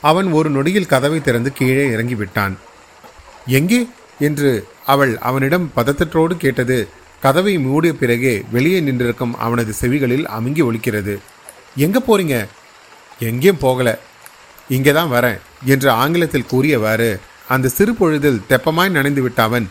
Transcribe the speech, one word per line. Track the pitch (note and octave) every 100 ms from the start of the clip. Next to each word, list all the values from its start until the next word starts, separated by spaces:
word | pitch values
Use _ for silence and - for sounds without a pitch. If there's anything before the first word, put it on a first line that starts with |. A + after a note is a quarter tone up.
அவன் | D3 E3+ F#3+
ஒரு | D#3 D#3
நொடியில் | C#3 C#3+ G3 F3
கதவை | C3+ C#3 D#3+
திறந்து | C#3 A#2 B2
கீழே | C3+ B2+ C3 C#3
இறங்கிவிட்டான். | A2 A#2 A#2+ G2+ - G2 F#2 - - - - - - - - -
"எங்கே?" | C3 E3+ A#3+ A#3+ - - -
என்று | D3 D3 C#3+ A2+ - - -
அவள் | C#3 C#3 -
அவனிடம் | A#2 C3+ C3+ F3+ D#3+ -
பதட்டத்தோடு | A#2+ C#3+ E3 E3 E3 F3
கேட்டது | C#3 C3 B2 B2+ - - - -
கதவை | C3+ D3 G3+ F#3
மூடிய | C3 C#3+ E3
பிறகே | D3 B2 A#2+ B2+ G#2 A2
வெளியே | A#2 D3 F#3
நின்றிருக்கும் | D3 B2+ A#2+ A#2 B2
அவனது | A#2+ A#2 A#2+ A2+ G#2+
செவிகளில் | B2 C#3+ C3 B2+ E3 A2
அமுங்கி | A#2+ D3+
ஒலிக்கிறது. | B2+ A2+ B2 G#2 G2+ G2+ - - - - - C3
"எங்க | D3+ A#3 B3
போறீங்க?" | G#3 E3+ B2 G2 - - - - - - -
"எங்கேயும் | A2+ A#2+ E3+ E3+
போகல, | C3 B2+ B2 G#2+ - - - - - - -
இங்கேதான் | B2+ C#3 D3 E3
வரேன்" | A#2+ B2 F#2+ - -
என்று | C3 C3+ C3+
ஆங்கிலத்தில் | A2+ C#3 F3 E3 C#3 A#2
கூறியவாறு | B2+ D3 C3 G#2+ A2 A#2 F#2+ - - -
அந்த | C3 C3
சிறு | - G#3
பொழுதில் | A3+ F3+ D3+ D3 A#2 -
தெப்பமாய் | C3 D#3+ D#3+ F#3+
நனைந்துவிட்ட | D#3+ C#3 C#3 B2+ A#2+
அவன் | A2 A#2+ G2